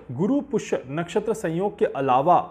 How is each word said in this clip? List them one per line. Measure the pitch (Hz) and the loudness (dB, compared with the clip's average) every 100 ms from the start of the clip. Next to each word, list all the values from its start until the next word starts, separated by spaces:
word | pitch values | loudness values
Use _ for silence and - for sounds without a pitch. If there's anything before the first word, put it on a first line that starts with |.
| - | -8
गुरु | 127 208 277 | -2 0 0
पुष्य | - 214 - - 127 | 0 -4 -2 -4 -4
नक्षत्र | 151 170 214 214 | -6 -4 -4 -2
संयोग | 208 175 165 202 202 | -2 -2 -2 -2 0
के | 202 | -2
अलावा | 139 135 123 156 170 - | 0 2 4 6 4 2